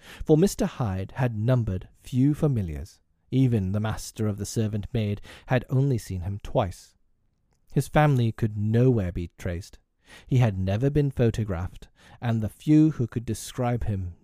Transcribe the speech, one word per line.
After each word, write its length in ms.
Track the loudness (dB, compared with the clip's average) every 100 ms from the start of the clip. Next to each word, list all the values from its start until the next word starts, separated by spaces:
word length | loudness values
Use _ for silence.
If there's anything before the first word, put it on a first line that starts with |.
| -20 -6 2
for 120 | 4
Mister 280 | 4 2 -4
Hyde 480 | -2 -4 -4 -6 -4
had 220 | -2 0
numbered 520 | 2 2 0 -4 -8 _
few 320 | -4 2 2
familiars. 680 | 2 0 0 -2 -6 -10 _ _ _ -2
Even 440 | 2 4 2 0
the 80 | -2
master 460 | -2 -6 -8 -4 -4
of 100 | -4
the 80 | -6
servant 420 | -4 -2 -4 -6
maid 280 | -4 -4 -4 -8 -14 -2
had 180 | -2 0
only 280 | 0 0 0
seen 240 | -4 -8
him 180 | -6 -8
twice. 540 | -4 -2 -2 -4 -18 _ _ _ _ _ _ _ _
His 160 | -2 0
family 420 | 2 4 4 2
could 260 | 0 -4 -2
nowhere 540 | 0 4 4 4 0
be 200 | -4 -8 -8
traced. 400 | -8 -8 -10 -18 _ _ _ -16 -2
He 120 | 2
had 200 | 2 2
never 320 | -2 0 0
been 220 | 0 0
photographed, 800 | 2 0 0 -4 -4 -8 -10 -20 _ -20 -8
and 200 | -2 -2
the 60 | -2
few 440 | -4 4 6 6
who 160 | 2 -4
could 180 | -4 -6
describe 580 | -8 -8 -4 -2 -2
him 320 | -2 -4 -6 -10